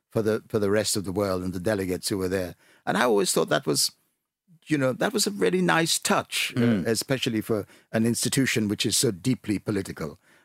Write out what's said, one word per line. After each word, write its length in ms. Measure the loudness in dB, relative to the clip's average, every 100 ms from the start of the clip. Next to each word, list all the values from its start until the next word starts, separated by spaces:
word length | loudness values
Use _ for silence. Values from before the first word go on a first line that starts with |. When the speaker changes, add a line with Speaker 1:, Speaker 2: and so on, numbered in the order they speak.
| _
Speaker 1:
for 120 | -2
the, 200 | 0 0 -2
for 100 | 0
the 120 | 2
rest 260 | 2 2 -2
of 80 |
the 80 | -2
world 300 | -2 0 0
and 100 | -4
the 80 | -4
delegates 480 | -2 -2 -2 -4 -2
who 100 | -2
were 100 | -2
there. 260 | -2 -4 -10 _ _ -4
And 100 | 0
I 60 |
always 300 | 2 2 2
thought 160 | 0 0
that 180 | 0 0
was, 260 | -2 -2 -4 _ _ _ _ _ _ -4
you 100 | 0
know, 140 | 0
that 180 | 0 -2
was 140 | 0 -2
a 40 |
really 300 | 0 2 2
nice 360 | 2 2 2 0
touch, 540 | 0 0 -2 -4 -2 2
uh, 40 |
Speaker 2:
Mm. 260 | 2 2 0
Speaker 1:
especially 540 | 0 0 -2 0 -2
for 260 | -2 -2 -4 -12 _
an 120 | 0 2
institution 640 | 0 0 0 2 0 0
which 160 | 0 0
is 100 | 0
so 140 | 0
deeply 480 | 0 -2 -2 -2 -4
political. 600 | -2 -4 -4 -8 -10 -10 _ _